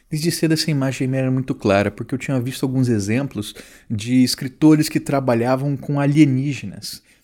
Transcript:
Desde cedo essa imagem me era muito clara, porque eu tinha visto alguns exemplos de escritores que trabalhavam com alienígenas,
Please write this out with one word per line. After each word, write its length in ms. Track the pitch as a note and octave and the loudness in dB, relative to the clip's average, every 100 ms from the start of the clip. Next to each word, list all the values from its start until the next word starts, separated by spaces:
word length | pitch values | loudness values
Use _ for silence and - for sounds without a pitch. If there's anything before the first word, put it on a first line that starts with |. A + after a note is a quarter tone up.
| _ | _
Desde 220 | D#3 E3 | -4 -2
cedo 220 | D#3+ E3 | 0 0
essa 180 | D#3 - | 0 0
imagem 380 | D3 C3+ B2+ C3 | -2 -2 -2 -2
me 100 | C3 | 0
era 140 | C3 | 0
muito 240 | C3 B2+ - | 0 -2 -2
clara, 340 | A2 G2 G2+ | 2 4 2
porque 240 | - A2+ | -2 -6
eu 60 | C3 | -6
tinha 200 | - C3+ | -4 -4
visto 220 | A#2+ C3 | -4 -4
alguns 260 | C3+ B2+ B2 | -2 0 2
exemplos 680 | A2 G2 A#2 C#3 G#2 G#2+ - - - - | 2 0 -2 -2 -6 -10 -12 -20 -20 -8
de 340 | A2 A#2 B2+ | -8 0 2
escritores 640 | B2+ - C3+ - D#3 D3+ D3+ | 2 0 -8 2 6 6 4
que 120 | D#3 | -2
trabalhavam 760 | D#3 C#3 C3 A#2 A#2 C3 C#3+ C3+ | -2 -2 0 0 0 0 -2 -4
com 240 | - C#3+ | -4 -2
alienígenas, 1000 | C#3+ D3 D3 C3 C#3 C3 G2 - - - _ _ | 2 4 4 4 -2 -6 -10 -12 -14 -16 _ _